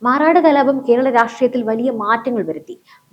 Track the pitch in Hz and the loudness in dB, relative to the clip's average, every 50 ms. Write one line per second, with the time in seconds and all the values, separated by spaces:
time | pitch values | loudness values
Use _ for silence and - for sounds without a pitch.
0 | 220 247 254 285 302 320 339 359 320 311 285 285 262 277 277 269 262 240 233 247 | -2 -2 0 2 2 2 4 4 4 4 4 4 2 2 0 0 0 0 0 2
1 | 262 269 240 233 233 226 - - 262 240 247 247 226 220 226 226 240 269 233 220 | 2 2 2 2 0 0 0 -2 -2 -2 0 -2 -4 -4 -4 -2 -2 -4 -4 -2
2 | 202 208 233 233 - 262 240 214 170 160 156 151 - - - - _ _ - _ | -2 -2 -2 -2 -2 -4 -4 -4 -4 -6 -8 -10 -12 -16 -18 -20 _ _ -20 _
3 | _ _ | _ _